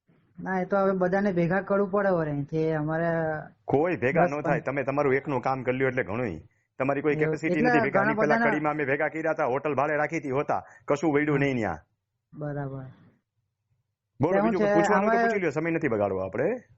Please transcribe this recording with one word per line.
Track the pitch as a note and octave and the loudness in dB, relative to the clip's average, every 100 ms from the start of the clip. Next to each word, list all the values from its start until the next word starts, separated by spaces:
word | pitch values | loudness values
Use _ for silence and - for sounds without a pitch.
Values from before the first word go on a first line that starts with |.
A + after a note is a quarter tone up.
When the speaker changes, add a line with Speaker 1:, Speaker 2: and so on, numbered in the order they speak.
| _ _ _ - | _ _ _ -12
Speaker 1:
ના, | F3 F#3 | -6 -4
એ | |
તો | F3+ G3 | -2 0
હવે | G3 | 2
બધાને | F#3+ F3+ G3 G3+ | 2 0 2 0
ભેગા | F3 E3+ F#3+ | 0 0 0
કરવું | G3 G3+ G3+ | 0 0 0
પડે | G3+ G3 | 0 2
વળી | F3 D#3 | 0 0
અહીંથી. | C#3+ C#3 D#3+ D#3+ | -4 -4 -2 0
અમારે | D#3 D3+ D#3+ E3+ E3 D#3+ D#3 - _ | -2 -2 -2 0 0 -2 -4 -10 _
Speaker 2:
કોઈ | - C3+ F3 E3 | 0 2 2 2
ભેગા | A#2+ D3+ | 2 4
Speaker 1:
બસ | F3 | 2
Speaker 2:
ન | |
Speaker 1:
પણ | D3 | 2
Speaker 2:
થાય. | D#3+ C3 | 0 0
તમે | - C#3 | 0 -2
તમારું | C3+ C#3 C#3+ | 0 2 2
એકનું | C3 D#3 C3 | 2 0 -2
કામ | C3+ C3 | -2 -2
કરી | B2 B2+ | -2 0
લ્યો | C3 | 0
એટલે | B2+ | 0
ઘણું. | G#2+ A2 A#2+ D#2+ - _ _ - | -2 -4 -4 -6 -12 _ _ -4
તમારી | C3 C#3 | -2 0
કોઈ | D3+ | 0
Speaker 1:
એવું. | D3 | 0
Speaker 2:
capacity | D#3 D3+ D#3+ | 0 -2 -2
Speaker 1:
એટલે | F3+ B3 | 2 4
Speaker 2:
નથી. | A#3+ | 4
ભેગાની | - | 2
Speaker 1:
ઘણા | G3 G#3 G#3+ | 2 0 2
Speaker 2:
પેલા | A3 A3+ | 2 2
Speaker 1:
બધાના | A#3 | 2
Speaker 2:
કડીમાં | D#3 D3+ | 0 -2
અમે | D3 | -2
ભેગા | C3+ D3 D3+ | -2 0 -2
કર્યા | D#3+ D#3+ | -2 -4
હતા, | D#3 | -2
હોટલ | C#3 C3+ D3+ | 0 0 -2
ભાડે | C3 D3 D3 | 0 0 0
રાખી | D3+ D#3+ | -2 -4
હતી, | D3 | -2
હોતા. | C3 D3 G#2 - - - | -2 -2 -4 -4 -18 -4
કશું | C#3+ E3 | 0 2
વળ્યું | C#3+ D3+ C#3+ | 2 2 2
Speaker 1:
હા. | |
Speaker 2:
નહીં | C#3 B2+ | 2 0
ન્યા. | G#2 D#2 _ _ _ _ _ | -2 -6 _ _ _ _ _
Speaker 1:
બરાબર. | D3+ D3 C#3+ C#3 C3+ C3 - - _ _ _ _ _ _ _ _ _ _ _ | -12 -10 -8 -8 -10 -14 -20 -20 _ _ _ _ _ _ _ _ _ _ _
Speaker 2:
બોલો, | D3+ G3 | 0 2
Speaker 1:
તેમ | |
Speaker 2:
બીજું | G#3+ F#3+ | 2 2
Speaker 1:
છે, | |
Speaker 2:
કોઈ | G3+ | 2
પૂછવાનું | G#3 G3+ - G#3+ | 4 4 2 2
હોય | A3+ | 2
તો | |
Speaker 1:
હવે | A3+ | 2
Speaker 2:
પૂછી | G#3 | 0
લ્યો, | E3+ | -2
સમય | C#3+ E3 | -2 -2
નથી | E3 D3+ | 0 0
બગાડવો | A2 G2+ F#2+ | 0 0 0
આપણે. | F#2+ G#2 D#3+ B3 - | -4 -2 -2 -4 -10